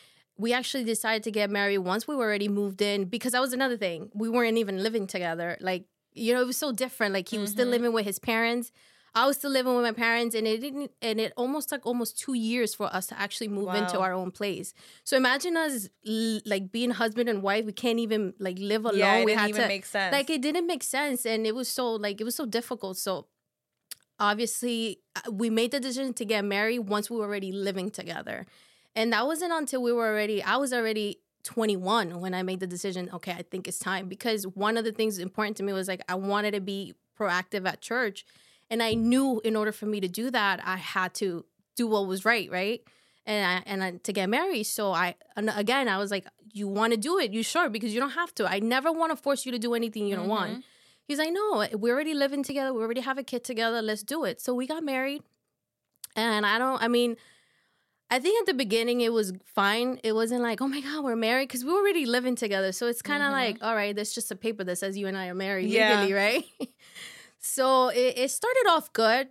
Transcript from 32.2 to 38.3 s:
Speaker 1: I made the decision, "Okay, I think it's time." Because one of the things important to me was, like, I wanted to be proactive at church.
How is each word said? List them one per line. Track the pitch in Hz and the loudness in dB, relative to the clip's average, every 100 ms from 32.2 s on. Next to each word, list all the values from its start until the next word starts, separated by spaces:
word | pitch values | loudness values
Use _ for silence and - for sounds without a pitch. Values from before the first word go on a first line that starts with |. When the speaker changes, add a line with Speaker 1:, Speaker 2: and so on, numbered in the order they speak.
| 185 | -4
Speaker 1:
I | 180 | -4
made | 185 185 | -4 -4
the | 185 | -6
decision, | 180 202 180 180 | -4 -6 -4 -6
"Okay, | 175 190 | -8 -8
I | 175 | -10
think | 170 185 175 | -8 -10 -8
it's | - | -6
time." | 185 190 185 | -4 -4 -6
Because | 196 233 220 190 | -6 -2 -2 -4
one | 190 214 226 | 0 0 2
of | 220 | 0
the | |
things | 220 220 190 | 0 -2 -2
important | 180 - 214 214 | -4 -2 -4 -2
to | |
me | 202 | -4
was, | 190 190 | -2 -2
like, | 185 - | -6 -4
I | 185 | -4
wanted | 196 202 208 | 0 0 0
to | 202 | -2
be | 190 196 190 - _ - | -4 -6 -8 -14 _ -4
proactive | 202 180 185 202 185 | 0 0 -2 -4 -4
at | - | -4
church. | - 240 220 196 - | -4 -2 -2 -4 -14